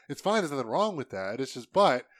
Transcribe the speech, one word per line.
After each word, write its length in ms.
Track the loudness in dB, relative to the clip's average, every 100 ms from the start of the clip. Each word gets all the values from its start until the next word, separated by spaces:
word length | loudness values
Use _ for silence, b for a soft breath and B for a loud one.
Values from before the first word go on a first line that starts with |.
| -14
it's 120 | -6
fine. 180 | 0 0
There's 100 | 0
nothing 160 | -2 -2
wrong 300 | 0 0 -2
with 140 | -6
that. 280 | -6 -4 -4
It's 140 | -6
just, 180 | -8 0
but 340 | 4 6 4 -2